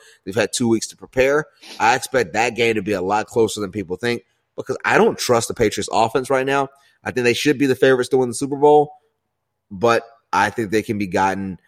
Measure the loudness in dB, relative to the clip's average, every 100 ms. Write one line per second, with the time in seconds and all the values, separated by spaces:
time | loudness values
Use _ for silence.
0 | _ _ -8 -2 -2 -2 0 0 -2 -14
1 | -8 0 2 0 -2 _ -16 -2 2 2
2 | 0 -2 -2 -2 -2 0 0 0 -2 -4
3 | -2 -2 -2 0 0 -2 -8 -8 -8 -6
4 | -4 -4 -8 _ _ -14 -8 -6 2 4
5 | 4 2 0 0 0 0 -2 -2 -4 0
6 | 0 0 -2 -2 0 -2 -2 _ _ _
7 | -8 -2 0 2 0 0 0 2 4 4
8 | 2 0 0 -4 -6 0 4 4 2 -4
9 | _ _ _ _ _ _ _ -2 0 0
10 | -2 _ _ 0 0 -2 -2 -2 -2 -4
11 | -4 0 0 -2 -6 -10